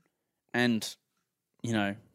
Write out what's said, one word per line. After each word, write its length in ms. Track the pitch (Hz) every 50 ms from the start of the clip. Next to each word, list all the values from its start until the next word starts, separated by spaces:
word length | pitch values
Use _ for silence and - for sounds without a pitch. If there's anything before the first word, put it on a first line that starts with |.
| _ _ _ _ _ _ _ _ _ _ -
And, 420 | 120 123 120 117 107 - - - - _ _ _ _ _ _ _ _ _ _ _ _ -
you 120 | 117 113
know, 200 | 107 101 98 101 113 - _ _